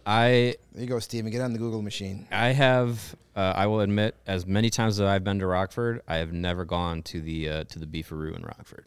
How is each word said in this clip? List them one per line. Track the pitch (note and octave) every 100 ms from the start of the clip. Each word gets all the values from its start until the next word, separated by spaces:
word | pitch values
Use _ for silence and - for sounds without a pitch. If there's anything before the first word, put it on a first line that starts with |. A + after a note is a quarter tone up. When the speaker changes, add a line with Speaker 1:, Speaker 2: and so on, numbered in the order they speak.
| -
Speaker 1:
I | A2 A#2+ B2 A#2+ A#2 _
Speaker 2:
There | -
you | A#2+
go, | B2
Steven. | - A#2 A2
Get | A#2+
on | B2+
the | A2+
Google | A#2 A2
machine. | G#2 - G2 G2 -
Speaker 1:
I | G2+ A#2
have, | C#3 C3+ B2+ B2 A2+ - - _ -
uh, | F#2+
I | F#2 G2+
will | G#2+
admit, | G2+ G#2 G#2+ - -
as | F#2+ F2+
many | G2 A2+
times | - A2+ G#2
as | G2
I've | G2
been | F#2+ G2
to | F#2
Rockford, | F2+ F#2+ - A#2+ A#2 -
I | E2
have | E2
never | E2+ F2 F2
gone | F2 F2 F2 E2
to | D#2+ F2
the, | D#2+ D#2+ D#2
uh, | D#2
to | D2+ -
the | D#2
Beefaroo | D#2 D#2+ D#2 D#2 E2+
in |
Rockford. | D#2+ - - -